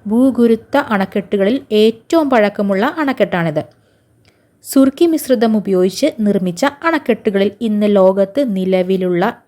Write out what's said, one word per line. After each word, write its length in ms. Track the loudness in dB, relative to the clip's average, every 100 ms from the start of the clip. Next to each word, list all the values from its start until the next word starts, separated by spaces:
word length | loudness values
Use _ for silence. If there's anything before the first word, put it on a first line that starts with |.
| -4
ഭൂഗുരുത്വ 720 | 2 2 2 2 2 0 -4
അണക്കെട്ടുകളിൽ 840 | -2 -2 -2 -4 -4 0 0 -2 -2
ഏറ്റവും 580 | 2 2 0 _ 0 2
പഴക്കമുള്ള 640 | 2 2 0 -2 0 -2 -2
അണക്കെട്ടാണിത്. 640 | -4 -2 -2 -2 -2 -4 -8 _ _ _ _ _ _ _ _ _
സുർക്കി 420 | -2 2 2 2 0
മിശ്രിതം 520 | 0 -2 0 2 0
ഉപയോഗിച്ച് 480 | 0 0 0 0 -4 0
നിർമ്മിച്ച 460 | -2 0 -2 -4 -4
അണക്കെട്ടുകളിൽ 840 | -4 -4 -4 -2 -2 -2 0 -2 -2
ഇന്ന് 340 | -4 0 2 4
ലോകത്ത് 600 | 4 2 -2 0 -2 -2
നിലവിലുള്ള 840 | 0 0 0 -2 0 0 -2 -4